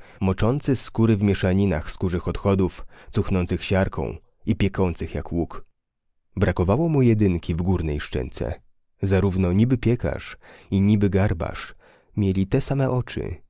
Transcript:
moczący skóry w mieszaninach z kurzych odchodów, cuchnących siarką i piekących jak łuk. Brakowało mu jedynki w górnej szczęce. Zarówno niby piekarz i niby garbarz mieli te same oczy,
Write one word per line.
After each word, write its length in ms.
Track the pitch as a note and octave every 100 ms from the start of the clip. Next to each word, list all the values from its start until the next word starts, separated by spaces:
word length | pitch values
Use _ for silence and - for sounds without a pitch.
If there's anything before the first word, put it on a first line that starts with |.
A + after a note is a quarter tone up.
| - -
moczący 540 | F#2+ F#2+ A2 C#3+ - B2+
skóry 420 | - - A2+ G#2
w 60 |
mieszaninach 680 | G#2 F#2+ F#2+ F#2+ G2+ D#2 -
z 60 | -
kurzych 300 | F#2+ E2+ -
odchodów, 580 | E2 G2+ G2 F#2 - - - -
cuchnących 520 | G#2+ F#2+ F#2+ F2 -
siarką 540 | - F#2+ G2 - A#1+ - _ _ -
i 100 | -
piekących 600 | F#2+ - F2+ D#2+ - D2+
jak 160 | -
łuk. 340 | E2+ D#2 - - _ _ _ _ _ _ F2
Brakowało 540 | F#2+ F2 F2+ A#2+ E3
mu 120 | D3
jedynki 540 | B2 G#2+ G2+ E2+ - E2
w 60 |
górnej 380 | F2+ F2 D#2+ D2+
szczęce. 640 | - C2+ B1 - A#1 - _ _ _ -
Zarówno 520 | F#2+ F#2+ G2 F#2 F2+
niby 240 | F#2+ B2 B2+
piekarz 600 | A2+ B2 D2 - - - - - -
i 100 | G2
niby 280 | G2+ G#2+ G2+
garbarz 640 | F#2 G#2 E2 - - - - - _ _ -
mieli 300 | G2 F#2+ F#2+
te 140 | C3
same 280 | - C#3 C3
oczy, 460 | B2+ - - - D#2+